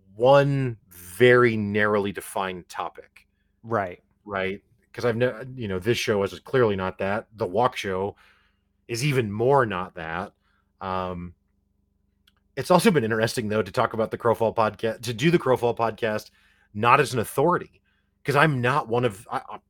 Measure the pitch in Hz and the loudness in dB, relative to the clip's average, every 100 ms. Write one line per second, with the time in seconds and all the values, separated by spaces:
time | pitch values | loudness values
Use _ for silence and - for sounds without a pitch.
0 | _ 98 123 139 143 139 131 113 _ - | _ 0 6 6 6 0 -4 -8 _ -20
1 | 90 90 123 123 123 110 104 104 104 104 | -20 4 6 8 6 2 -2 0 2 2
2 | 101 92 - 107 95 92 82 - 87 - | 0 -6 -10 -6 -6 -8 -14 -10 -10 -12
3 | - _ _ _ _ _ 117 113 95 90 | -20 _ _ _ _ _ -4 -2 -2 -8
4 | _ _ 104 98 95 98 _ _ _ - | _ _ -8 -4 -4 -6 _ _ _ -4
5 | 120 113 127 110 131 131 107 92 95 117 | -2 0 -2 -2 -14 -10 -6 -4 0 -2
6 | - 104 98 87 - 135 117 98 92 - | 0 0 0 -6 -2 2 2 2 -4 -4
7 | 98 104 - 107 107 95 123 - 101 92 | -4 -4 -6 -8 -4 0 0 -2 -6 -6
8 | 98 - _ _ _ _ _ _ _ 117 | -6 -10 _ _ _ _ _ _ _ -6
9 | 147 131 110 104 123 143 117 92 92 - | -2 -2 -2 0 2 4 2 -2 -8 -10
10 | 82 82 101 _ _ _ _ _ 95 92 | -8 -8 -8 _ _ _ _ _ -6 -6
11 | 92 90 87 - _ _ _ _ _ _ | -6 -8 -12 -18 _ _ _ _ _ _
12 | _ _ _ _ _ - 131 180 226 156 | _ _ _ _ _ -12 2 4 4 2
13 | 113 110 113 - 107 107 98 110 113 110 | 0 0 0 -2 -2 -2 -2 -2 -2 -2
14 | 110 - 120 107 110 107 107 101 113 110 | -4 -2 0 2 0 2 -2 0 -6 -6
15 | 117 110 156 170 - 120 120 113 113 110 | -8 -2 0 2 2 0 0 0 -4 -2
16 | 113 107 - _ _ _ _ 101 117 135 | -4 -4 -8 _ _ _ _ 2 6 6
17 | 131 123 98 - 156 175 - _ _ _ | 4 -2 -4 0 0 0 -6 _ _ _
18 | _ _ - 139 156 135 120 143 113 117 | _ _ -2 2 2 2 0 0 0 0
19 | 123 98 - 131 - 101 | -2 -4 -10 -10 -10 -20